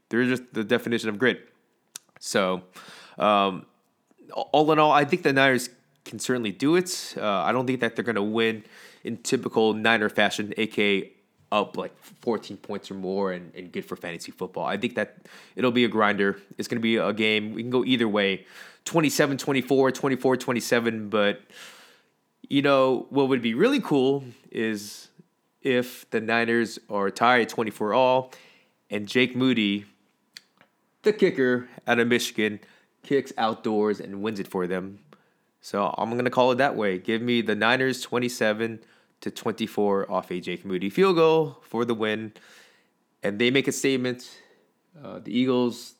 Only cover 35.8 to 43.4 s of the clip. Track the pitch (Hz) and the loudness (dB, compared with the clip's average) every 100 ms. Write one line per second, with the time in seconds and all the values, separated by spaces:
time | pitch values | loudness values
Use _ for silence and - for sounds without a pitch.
35.8 | 95 - 110 120 123 127 127 123 139 - | -2 -2 -4 -2 -2 2 2 2 0 0
36.8 | 104 92 101 113 120 120 107 104 110 127 | -2 -2 -2 -2 0 0 0 0 2 2
37.8 | 131 127 - 120 123 - 110 107 113 110 | 0 -4 -4 -4 -2 0 -2 0 -4 -8
38.8 | - _ _ _ - - 117 - 110 - | -18 _ _ _ -12 -6 -6 -4 -4 0
39.8 | 101 98 101 92 - 90 90 90 98 92 | 2 2 0 -4 -4 -8 -6 -8 -4 -4
40.8 | 98 180 190 165 160 160 151 - - 113 | -2 2 4 4 4 4 0 -6 -8 -4
41.8 | 120 110 110 107 110 - - - - _ | -2 -2 -2 -2 -6 -14 -20 -20 -20 _
42.8 | _ _ _ _ - 104 | _ _ _ _ -6 2